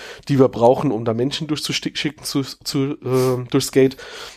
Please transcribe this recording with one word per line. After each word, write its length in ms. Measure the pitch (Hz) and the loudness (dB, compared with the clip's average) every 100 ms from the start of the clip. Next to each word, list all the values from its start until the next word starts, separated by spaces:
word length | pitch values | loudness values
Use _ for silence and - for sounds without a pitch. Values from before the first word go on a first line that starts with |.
| - - - | -18 -10 0
die 120 | 139 | 4
wir 80 | 127 | 4
brauchen, 440 | 110 117 131 147 | 6 4 4 0
um 140 | 110 120 | -2 -2
da 80 | |
Menschen 340 | 113 135 - 151 | -2 -2 -4 -6
durchzuschicken 760 | 147 - - - - 151 - | -6 -4 -6 -6 -6 -6 -6
zu, 180 | - 143 | -6 -4
zu, 560 | 135 - - 143 139 - | -4 -8 -6 -2 -2 -4
äh, 440 | 123 131 127 123 123 | -2 0 0 -2 0
durchs 220 | 139 - | -2 2
Gate, 260 | 139 135 - - - - | 4 4 2 -16 -16 -16